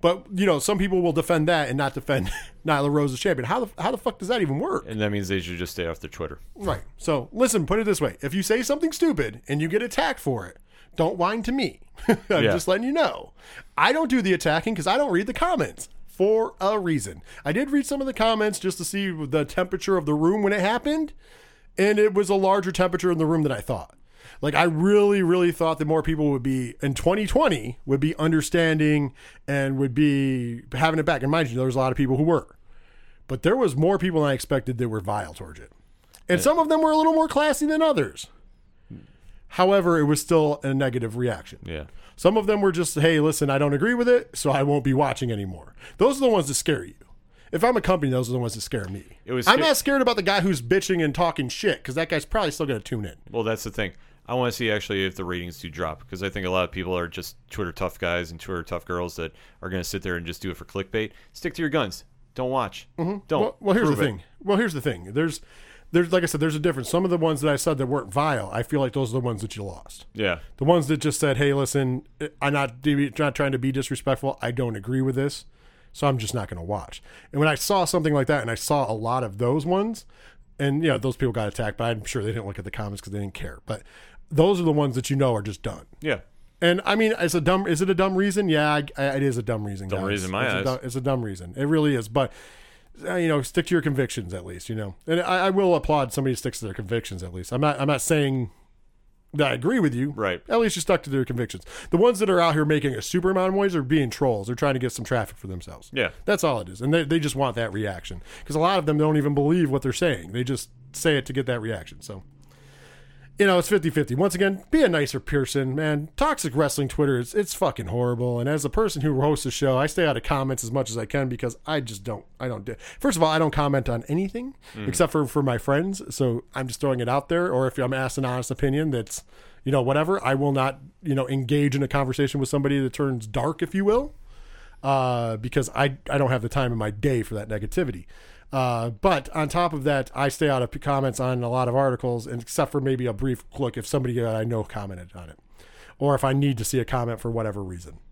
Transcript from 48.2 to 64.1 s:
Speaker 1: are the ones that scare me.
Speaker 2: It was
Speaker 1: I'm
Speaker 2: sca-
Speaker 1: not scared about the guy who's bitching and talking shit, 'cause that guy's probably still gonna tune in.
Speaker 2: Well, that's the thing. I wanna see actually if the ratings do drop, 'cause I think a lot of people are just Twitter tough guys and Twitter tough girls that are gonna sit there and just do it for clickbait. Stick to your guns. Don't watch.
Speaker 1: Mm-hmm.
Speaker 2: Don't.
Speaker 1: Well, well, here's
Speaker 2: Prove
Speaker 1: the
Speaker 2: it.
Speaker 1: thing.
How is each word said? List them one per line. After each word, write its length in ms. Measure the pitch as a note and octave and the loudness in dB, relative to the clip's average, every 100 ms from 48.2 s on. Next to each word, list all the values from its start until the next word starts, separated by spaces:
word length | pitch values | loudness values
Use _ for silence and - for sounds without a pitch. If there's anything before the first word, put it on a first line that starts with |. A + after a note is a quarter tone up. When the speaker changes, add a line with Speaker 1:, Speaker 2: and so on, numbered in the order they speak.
| A#2+ | 0
Speaker 1:
are 40 | |
the 60 | B2+ | -2
ones 160 | A#2+ | -4
that 80 | A2 | -6
scare 240 | - A#2+ F#2 | -6 -6 -6
me. 180 | F#2+ - - | -10 -12 -20
Speaker 2:
It 80 | - | -6
was 140 | B2+ A#2+ | 0 4
Speaker 1:
I'm 120 | B3 | 4
Speaker 2:
sca- 40 | D#4+ | 4
Speaker 1:
not 80 | C#4+ | 2
scared 260 | - C#4 | 2 2
about 140 | B3+ A3+ | 2 2
the 60 | |
guy 180 | F#3 G3 | 2 2
who's 200 | F#3 D#3+ | 2 0
bitching 420 | A#2+ F#3+ - F3+ | 2 0 2 0
and 120 | D#3 | 0
talking 340 | C#3 E3+ E3 B2+ | 2 0 0 -4
shit, 340 | - G3+ C#3+ | -2 -2 -2
'cause 100 | - | -4
that 140 | C3 E3 | -4 -2
guy's 160 | D#3+ | -2
probably 260 | - A3 F3+ | -2 -2 -2
still 160 | C#3 D3+ | -2 -4
gonna 140 | A#2 | -4
tune 240 | - A#2+ | -4 -6
in. 100 | G2+ - - | -6 -10 -8
Speaker 2:
Well, 140 | A#2 | -4
that's 180 | A2 A2 | -2 -2
the 80 | - | -6
thing. 220 | G#2 G2 - - - - | -6 -6 -8 -20 -20 -6
I 60 | |
wanna 160 | B2+ B2 | -2 -2
see 180 | A2 A#2 | 0 -2
actually 360 | G#2 - G2 F#2+ | -2 -2 -2 -2
if 80 | |
the 100 | F#2 | -4
ratings 360 | F2+ F2+ F2 E2 | -6 -6 -8 -12
do 100 | F2 | -12
drop, 360 | D2 E2+ D#2 - | -6 -6 -6 -12
'cause 120 | F#2+ | -8
I 60 | G2 | -6
think 160 | G2 | -4
a 60 | F#2 | -2
lot 140 | F#2 | 0
of 80 | F2 | 0
people 240 | - F2+ F2+ | -4 -2 -2
are 80 | F2 | -2
just 300 | E2+ E2+ - - | -8 -14 -16 -16
Twitter 200 | - F#2 | -6 -6
tough 260 | D#2+ F#2 - | -4 -6 -4
guys 320 | F2+ F2 E2+ | -4 -2 -4
and 80 | E2 | -10
Twitter 240 | - F2+ | -8 -8
tough 200 | E2 F2 | -6 -8
girls 300 | - F2 F2 - | -6 -6 -6 -6
that 160 | E2 - - _ | -10 -10 -20 _
are 60 | F#2 | -8
gonna 160 | F#2 | -6
sit 180 | F2 G2 | -4 -6
there 140 | F#2 F2 | -4 -6
and 100 | E2 | -6
just 160 | E2+ | -8
do 80 | F#2+ | -8
it 60 | E2 | -8
for 80 | |
clickbait. 480 | - G2 F#2+ A2+ A2 - - | -10 -8 -6 -4 -6 -8 -20
Stick 220 | - F3 | -12 -10
to 80 | - | -4
your 60 | D#3+ | -2
guns. 340 | D#3 A2 - - _ - | 0 -2 -6 -18 _ -20
Don't 160 | - B2+ | -8 -4
watch. 380 | C3 G#2+ - - - | -2 -2 -6 -18 -6
Speaker 1:
Mm-hmm. 200 | E3+ G3+ - | -6 -6 -4
Speaker 2:
Don't. 120 | - | 0
Speaker 1:
Well, 140 | G#3+ - | 0 -2
well, 140 | G3+ | 2
here's 120 | G3 G3+ | 4 4
Speaker 2:
Prove 100 | C#3+ | 2
Speaker 1:
the 40 | |
Speaker 2:
it. 20 | |
Speaker 1:
thing. 160 | C#3+ | 0